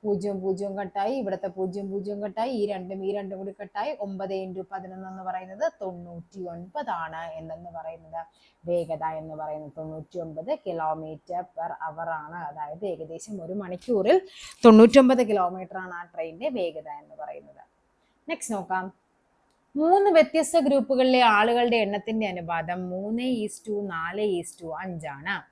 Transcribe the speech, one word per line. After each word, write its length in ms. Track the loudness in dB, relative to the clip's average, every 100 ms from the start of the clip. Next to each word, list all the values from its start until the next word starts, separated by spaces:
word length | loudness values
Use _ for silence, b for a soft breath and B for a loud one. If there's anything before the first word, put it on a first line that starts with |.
പൂജ്യം 340 | 0 -2 -2 -2
പൂജ്യം 300 | -2 -2 -4 -6
കട്ടായി, 340 | -6 -2 -2 -2
ഇവിടുത്തെ 280 | -2 -4 -6 -4
പൂജ്യം 300 | -4 -4 -6
പൂജ്യം 260 | -6 -6 -6
കട്ടായി, 280 | -6 -4 -2
ഈ 120 | -2 -2
രണ്ടും 280 | -4 -8 -6 -4
ഈ 60 | -4
രണ്ടും 200 | -6 -8
കൂടി 140 | -10 -10
കട്ടായി, 300 | -12 -6 -6 -4 -8
ഒമ്പത് 280 | -6 -4 -4
into 200 | -6 -10 -10
പതിനൊന്ന് 360 | -10 -12 -14 -14
എന്ന് 120 | -10 -8
പറയുന്നത് 340 | -8 -10 -4 -4 -4
തൊണ്ണൂറ്റിയൊൻപതാണ് 1400 | -10 -10 -14 -16 -16 -12 -10 -10 -10 -8 -4 -4 -6 -8 -10 -12
എന്തെന്ന് 320 | -12 -14 -12 -12
പറയുന്നത്, 420 | -12 -14 -12 -12 -12 b b b -2
വേഗത 360 | -2 -2 -4 -4 -6
എന്ന് 140 | -10 -8
പറയുന്നത് 320 | -8 -8 -10 -12
തൊണ്ണൂറ്റിയൊൻപത് 760 | -10 -10 -12 -10 -8 -10 -6 -6 -6
kilometer 760 | -4 -4 -4 -8 -14 _ -8 -8 -10
per 160 | -10 -8 -10
hour 220 | -8 -6 -8
ആണ്. 140 | -8 -12 -12
അതായത് 360 | -10 -12 -8 -8
ഏകദേശം 500 | -8 -10 -14 -12 -12 -8
ഒരു 100 | -8
മണിക്കൂറിൽ 560 | -8 -10 -2 0 4 4 2 B B B 10
തൊണ്ണൂറ്റിയൊൻപത് 580 | 12 12 10 8 6 4
കിലോമീറ്റർ 500 | 2 2 -2 -10 -10 -10
ആണ് 100 | -12
ആ 20 | -12
ട്രെയിനിന്റെ 380 | -8 -8 -4 -6 -2
വേഗത 300 | -4 -6 -12 -16
എന്ന് 140 | -16 -14
പറയുന്നത്. 400 | -12 -12 -16 -20 -20 _ _ _ _ _ -10
നെക്സ്റ്റ് 260 | -8 -6 -6
നോക്കാം, 280 | -4 -4 -4 -12 _ _ _ _ _ _ _ 0
മൂന്ന് 320 | 6 6 8 8
വ്യത്യസ്ത 460 | 6 4 4 4 4
ഗ്രൂപ്പുകളിലെ 560 | 2 2 4 6 6 6 6
ആളുകളുടെ 400 | 4 4 4 2 2
എണ്ണത്തിന്റെ 420 | -2 -2 -2 -2
അനുപാതം 460 | -4 -4 -4 -2 -4 -4
മൂന്ന് 340 | -6 -4 -2 -2 -2 -4
is 120 | -8 -6
to 100 | -6 -4 -4
നാല് 320 | -4 -2 0 0
is 120 | -4 -12
to 80 | -10 -8
അഞ്ചാണ്. 520 | -6 -8 -8 -8 -6 -6 -8